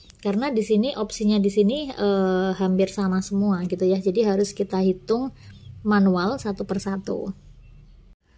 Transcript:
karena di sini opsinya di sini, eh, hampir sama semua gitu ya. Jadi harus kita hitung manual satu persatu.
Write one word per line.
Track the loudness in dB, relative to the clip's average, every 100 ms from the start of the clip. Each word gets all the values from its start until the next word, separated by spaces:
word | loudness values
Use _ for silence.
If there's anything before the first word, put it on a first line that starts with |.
| -20 -8 -2
karena | -2 0
di | 0 2
sini | 2 2 -2
opsinya | -6 -2 2 2
di | 2
sini, | 4 2 2 -4
eh, | -2 0 2 2 2 0 0
hampir | 0 2 0
sama | 0 -2 -2
semua | -2 0 0 0 -2
gitu | 0 2
ya. | 2
Jadi | 0 2 2
harus | 2 0 -2
kita | -4 0
hitung | 2 0 0 -2 -2 -10 -20 -20 -20 -8 0
manual | 4 4 2 0 -4
satu | -6 -6 -4
persatu. | -4 -4 -6 -6 -6 -6 -10 -16 -20 -20 -20 -20 -20 -20 -20 _